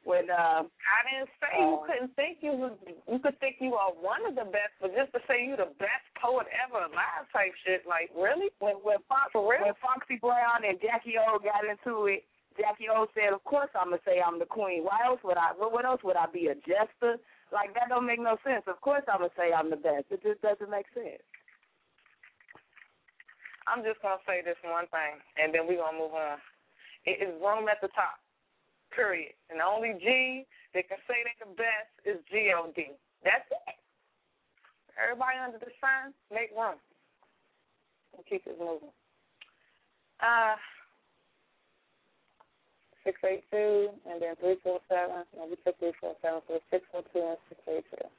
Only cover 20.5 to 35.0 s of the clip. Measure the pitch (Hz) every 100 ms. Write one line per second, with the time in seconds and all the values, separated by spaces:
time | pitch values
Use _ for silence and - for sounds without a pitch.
20.5 | 208 208 208 202 240 202 - _ - _
21.5 | _ _ _ _ _ _ _ - _ _
22.5 | - _ - - _ _ _ - - -
23.5 | - - 233 220 214 202 190 - 180 170
24.5 | 170 170 170 175 160 151 147 - 151 156
25.5 | 165 165 180 160 160 160 160 151 147 -
26.5 | _ _ _ - - - 185 196 160 196
27.5 | 220 214 208 196 - 175 - _ _ _
28.5 | _ _ _ _ - 214 170 151 - _
29.5 | 165 175 214 226 190 196 254 254 262 269
30.5 | - - 185 180 190 - 240 233 233 214
31.5 | 180 226 214 220 _ 202 190 151 208 208
32.5 | 175 165 156 147 143 _ _ 180 233 -
33.5 | 679 - - _ _ _ _ _ _ _
34.5 | _ _ _ _ -